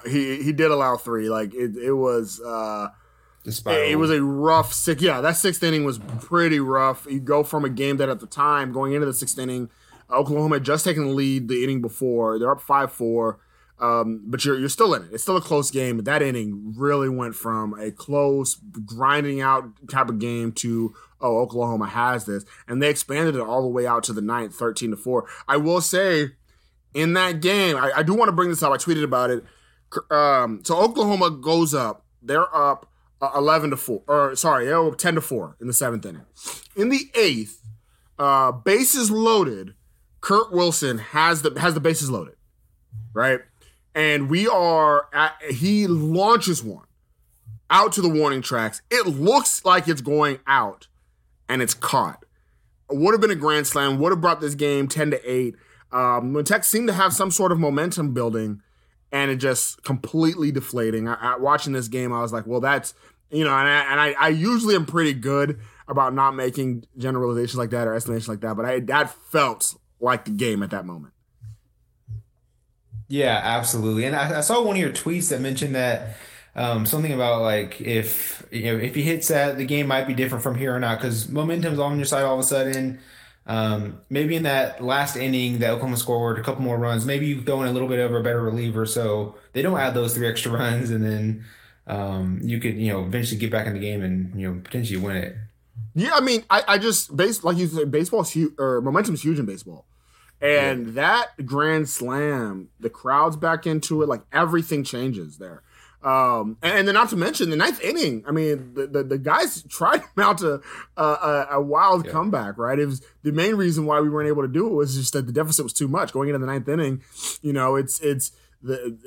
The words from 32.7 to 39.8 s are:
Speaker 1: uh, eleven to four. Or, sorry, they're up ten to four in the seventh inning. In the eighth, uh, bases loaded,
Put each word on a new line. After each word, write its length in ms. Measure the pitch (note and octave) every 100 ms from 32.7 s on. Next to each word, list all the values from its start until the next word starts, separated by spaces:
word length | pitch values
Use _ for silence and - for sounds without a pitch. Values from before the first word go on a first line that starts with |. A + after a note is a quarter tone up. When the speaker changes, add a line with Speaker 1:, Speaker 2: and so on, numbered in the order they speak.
| C3+ - _ _ -
Speaker 1:
uh, 80 | C#3 C#3+
eleven 340 | D3 D#3+ D3+
to 60 | C3+
four. 260 | - G#2 -
Or, 260 | D3 C#3
sorry, 320 | C3 E3 C3 B2
they're 180 | E3
up 140 | D#3+ C#3+
ten 160 | F3
to 60 | E3
four 360 | - A#2+ D#2+ -
in 80 | A#2+
the 40 |
seventh 320 | A#2 B2+ A2+
inning. 180 | G2 E2 - - - - -
In 140 | - A3+
the 240 | C4+ C#4
eighth, 480 | A#3+ G3 A#2+ G#2+ - - - _ _ _ -
uh, 320 | C#3+ C3+ C3
bases 580 | B2 F3 G#3 C4 C#4 A3
loaded, 640 | G#3+ A3+ A3 D3+ G2+ F#2+ -